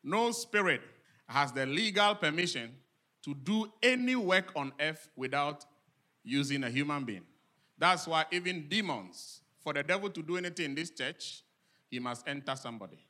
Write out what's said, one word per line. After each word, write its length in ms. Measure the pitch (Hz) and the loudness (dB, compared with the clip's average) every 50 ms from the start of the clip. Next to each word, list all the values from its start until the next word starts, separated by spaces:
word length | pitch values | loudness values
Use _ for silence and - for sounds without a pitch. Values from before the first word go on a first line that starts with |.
| _ | _
No 280 | 139 165 220 233 233 | 0 2 2 2 2
spirit 500 | 233 233 - - - 208 202 180 143 120 - - - _ _ _ _ _ _ - | 0 -2 -6 0 2 2 4 4 2 0 -2 -10 -20 _ _ _ _ _ _ -2
has 240 | 117 139 143 139 | 2 2 2 2
the 140 | 120 135 135 | 2 -2 -2
legal 480 | 131 139 170 226 220 190 202 202 208 208 | 0 0 0 0 2 4 4 4 4 4
permission 640 | 208 - 151 147 165 180 175 - 135 117 117 127 135 _ _ _ _ _ _ _ _ - | 4 2 0 2 2 0 0 0 -4 -6 -8 -12 -18 _ _ _ _ _ _ _ _ -8
to 100 | 143 143 | -8 -8
do 380 | 143 131 151 208 220 220 214 - _ | -6 -2 0 0 0 0 -2 -4 _
any 340 | - 240 254 254 247 247 254 | 4 4 4 4 2 0 0
work 360 | 254 214 180 185 185 185 185 - | 2 4 4 4 4 4 2 -4
on 160 | 151 139 135 135 - | -4 -4 -4 -4 -2
earth 300 | 147 156 156 156 - - _ | -2 -2 -2 -4 -12 -20 _
without 500 | - 131 135 131 143 143 147 151 147 - _ _ _ _ _ _ _ _ _ _ _ _ | -6 -4 -2 0 0 0 0 -2 -6 -14 _ _ _ _ _ _ _ _ _ _ _ _
using 400 | 110 127 139 139 139 143 139 135 | -2 0 0 2 2 0 0 0
a 60 | 120 | 0
human 340 | 117 131 147 147 147 143 135 | 0 0 0 0 0 -2 -2
being. 220 | 117 104 92 87 _ _ _ _ _ _ _ _ _ _ _ | -4 -6 -8 -10 _ _ _ _ _ _ _ _ _ _ _
That's 280 | 160 175 185 170 - 170 | 6 6 6 4 2 0
why 180 | 165 160 156 - | 2 2 2 2
even 380 | 175 180 175 180 185 175 151 147 | 0 0 0 0 -2 -2 -4 0
demons, 720 | 185 214 214 175 143 113 92 90 - - - - - - _ _ _ _ | 0 0 2 2 -2 -4 -6 -10 -14 -16 -16 -16 -18 -20 _ _ _ _
for 140 | - 151 147 | -6 -4 -2
the 80 | 143 | -2
devil 300 | 143 151 180 196 202 202 | 0 0 0 0 0 -4
to 100 | - 170 | -6 -6
do 160 | 156 156 175 180 | -4 -2 -2 -2
anything 280 | 180 175 170 180 170 | -2 -4 -4 -4 -4
in 100 | 147 139 | -2 -2
this 160 | 147 165 170 | -4 -6 -6
church, 500 | - - 131 131 170 _ - - - - _ _ _ _ _ _ _ _ _ _ | -6 -6 -6 -6 -6 _ -12 -12 -12 -14 _ _ _ _ _ _ _ _ _ _
he 80 | - 123 | -8 -6
must 300 | 123 123 120 113 - - | -4 -4 -6 -6 -6 -6
enter 280 | 143 143 139 147 135 | -6 -6 -4 -6 -6
somebody. 440 | 131 - 120 117 110 101 90 80 82 _ | -6 -6 -10 -10 -10 -12 -14 -16 -20 _